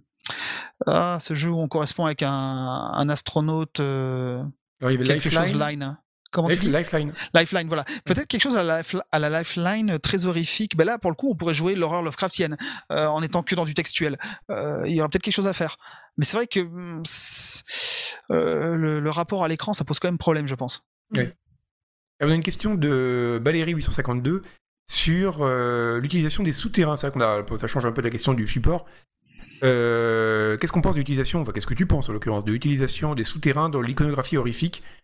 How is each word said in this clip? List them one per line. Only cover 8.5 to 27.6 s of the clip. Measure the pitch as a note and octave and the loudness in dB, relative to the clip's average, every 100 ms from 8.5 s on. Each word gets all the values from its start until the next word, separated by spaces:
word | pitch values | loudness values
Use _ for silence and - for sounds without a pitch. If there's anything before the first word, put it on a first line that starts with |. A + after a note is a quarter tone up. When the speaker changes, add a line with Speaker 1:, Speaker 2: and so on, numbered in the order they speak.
| A3+ | 2
Speaker 1:
à | |
la | E3+ D#3+ | 2 0
Life-, | - F#3 - | -2 -6 -2
à | D#3 | 0
la | D3+ | 0
Lifeline, | D#3+ E3+ F3 F3 G#3+ G#3+ | -2 -2 -2 0 0 0
euh, | D#3 | 0
très | - F#3+ F3+ | 0 0 0
horrifique. | E3 E3 - G#3+ D#3+ | 0 0 -2 0 2
Ben | F3+ | 2
là, | A#3+ | 0
pour | F3+ | -2
le | D#3 | 0
coup, | C4+ | -2
on | E3 | 0
pourrait | E3+ | 0
jouer | D3+ F3+ G3 | 0 0 0
l'horreur | D#3 F3 | 0 -2
Lovecraftienne, | D#3+ - F#3 - D#3 D3+ - - - | -4 -2 -2 0 -2 -4 -10 -12 -4
euh, | D3+ D3+ | 0 0
en | D#3 | 0
étant | D#3+ F3 | 0 -2
que | - F3+ | 0 -2
dans | D#3 | 0
du | |
textuel. | D3 D#3 - D3+ C#3 - G3 - | -2 -2 0 -2 -4 -10 -14 -8
Euh, | G#2 D3 C#3 E2+ | -6 -4 -2 0
il | |
y | E3 | 0
aurait | D3+ | 0
peut-être | F#3 | 0
quelque | G#3 | 0
chose | G3 G3 | 0 0
à | |
faire. | F3+ D#3+ - - - - - | 0 -4 -8 -18 -20 -8 -2
Mais | D3 | 2
c'est | G#3+ | 2
vrai | A#3+ | 0
que, | G3 | -2
hum, | F3 F3 F3 D#3+ E3 | -2 -6 -10 -6 -2
c'est, | - - - - - - - - - - - - | 0 0 0 -2 -4 -4 -4 -2 -2 -4 -6 -2
euh, | - D#3+ D#3 E3 E3 | 0 0 0 0 0
le, | D#3 D3+ | 0 0
le | D3+ | -2
rapport | D#3+ E3+ G3 | -2 -2 0
à | D#3+ | 0
l'écran, | D#3+ G#3+ | -2 -2
ça | G3+ C#3+ | -4 -2
pose | D3 | -2
quand | F3+ | 0
même | E3+ | 0
problème, | E3+ D#3 C#3 | 2 2 0
je | C3 | -4
pense. | B2+ - _ _ _ | -4 -6 _ _ _
Speaker 2:
Oui. | A3 | -2
Speaker 3:
Mm. | - - _ _ _ _ _ _ _ - | -2 -6 _ _ _ _ _ _ _ -2
Speaker 2:
Alors, | D3 | 2
on | |
a | E3 | 2
une | |
question | E3+ - G#3+ F#3+ | 0 -2 -2 2
de | D3 C3 B2+ B2 A#2+ A#2 | 2 2 2 2 0 0
Valérie | C3+ E3 D#3+ | 2 2 0
huit | D#3+ | 0
cent | - | 0
cinquante-deux | - B2 B2 C3+ F#3+ - - _ _ - | 0 0 0 0 -2 -6 -20 _ _ -4
sur, | - D#3+ E3+ F#3+ D3+ | 0 2 4 2 2
euh, | C3+ B2+ B2 A#2+ A#2 A#2+ | 0 2 2 2 0 0
l'utilisation | C#3 F3+ D3+ - | 0 2 2 2
des | E3+ | 0
souterrains. | C#3+ - F#3 D3+ C#3+ | 0 -2 2 2 0
C'est | C#3 | -2
vrai | |
qu'on | C3 | 0
a, | A2+ G#2 G#2 | 2 0 -2
ça | A2 | -4